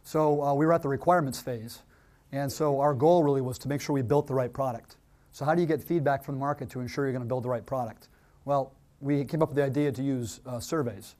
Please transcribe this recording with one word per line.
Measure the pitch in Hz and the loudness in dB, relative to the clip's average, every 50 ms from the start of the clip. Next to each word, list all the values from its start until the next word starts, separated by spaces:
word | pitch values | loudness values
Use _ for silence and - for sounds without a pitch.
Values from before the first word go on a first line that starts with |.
So, | _ - - 156 156 151 147 147 | _ -2 0 2 2 4 2 2
uh, | 143 143 143 | 2 0 2
we | 143 156 | 4 4
were | 160 165 | 4 4
at | 165 | 4
the | - 139 | 2 0
requirements | 139 127 - 170 180 180 156 135 120 - | -2 0 4 4 4 4 2 0 -4 -6
phase, | - 135 123 113 110 120 - - - _ _ _ _ _ _ _ _ _ | -8 -8 -8 -8 -8 -12 -16 -18 -20 _ _ _ _ _ _ _ _ _
and | - 139 143 135 | -6 -4 -4 -4
so | - - 156 147 139 135 | -2 0 0 0 2 4
our | 139 147 143 | 2 2 4
goal | 117 139 160 175 175 151 | 6 6 6 6 6 6
really | 143 139 135 | 4 2 2
was | 127 127 120 - | 0 -2 -6 -6
to | - 127 | -6 -4
make | 143 131 | -4 -4
sure | - - 147 | -2 -2 0
we | 139 | 0
built | 127 110 143 147 147 | 2 2 2 2 2
the | - 131 | 2 -2
right | 131 127 120 | -2 -2 -2
product. | 123 - 135 131 117 117 - - - _ _ _ _ _ _ _ | -2 -4 -4 -4 -4 -8 -12 -18 -20 _ _ _ _ _ _ _
So | - - 135 | -12 -4 0
how | 147 160 | 2 2
do | 175 | 2
you | 175 | 4
get | 156 160 147 | 2 0 -2
feedback | - - 175 170 135 143 139 135 - | 0 0 0 2 2 2 0 0 -2
from | - 139 | -8 -6
the | 131 | -4
market | 139 143 147 - 131 117 | -2 -4 -4 -4 -6 -10
to | - 127 | -8 -8
ensure | 127 117 - 147 139 | -8 -6 -4 -2 -2
you're | 135 127 | -2 -2
gonna | 127 123 | -4 -4
build | 117 127 127 117 | -4 -4 -4 -2
the | 123 | -2
right | 123 117 101 | -4 -4 -4
product? | - 135 131 120 110 104 - - _ _ _ _ _ _ _ _ | -6 -4 -4 -4 -6 -8 -14 -20 _ _ _ _ _ _ _ _
Well, | 135 143 139 131 131 - _ _ _ _ _ | 0 0 0 0 -4 -10 _ _ _ _ _
we | 143 139 143 143 139 | -2 0 0 0 0
came | - - 156 160 | -2 0 0 0
up | - | 0
with | 131 | 2
the | 147 139 | 0 0
idea | 135 123 147 147 143 | 0 0 0 0 0
to | 123 123 135 | 0 -2 -2
use, | 139 135 127 120 104 - - - | -2 -2 -2 -4 -8 -10 -12 -12
uh, | 127 123 117 | -10 -10 -10
surveys. | - - 170 160 139 117 104 98 - - - | -6 -4 -2 -2 -2 -4 -6 -10 -16 -20 -20